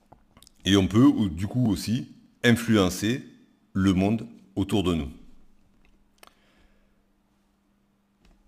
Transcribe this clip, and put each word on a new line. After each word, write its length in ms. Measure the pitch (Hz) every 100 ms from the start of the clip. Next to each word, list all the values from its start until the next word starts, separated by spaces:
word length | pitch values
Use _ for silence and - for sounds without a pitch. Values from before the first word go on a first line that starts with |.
| _ - _ _ _ _ 92
Et 120 | 98
on 100 | 92
peut, 180 | 107 139
ou, 240 | 139 104
du 160 | 80 101
coup 240 | 127 120
aussi, 380 | 92 - 117 - - _ _
influencer 800 | 123 117 - 107 92 90 101 127 - - _ _ _
le 200 | 98 95
monde 320 | 90 98 110 - - _ -
autour 260 | 95 107
de 140 | 90 82
nous. 160 | 69 - - - - _ _ _ _ _ _ _ - _ _ _ _ _ _ _ _ _ _ _ _ _ _ _ _ _ _ _ _ _